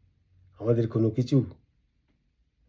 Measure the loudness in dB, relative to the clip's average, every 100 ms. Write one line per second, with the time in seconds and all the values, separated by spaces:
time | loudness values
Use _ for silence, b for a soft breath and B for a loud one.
0 | _ _ _ _ _ -6 0 0 0 0
1 | 0 0 0 0 0 -8 _ _ _ _
2 | _ _ _ _ _ _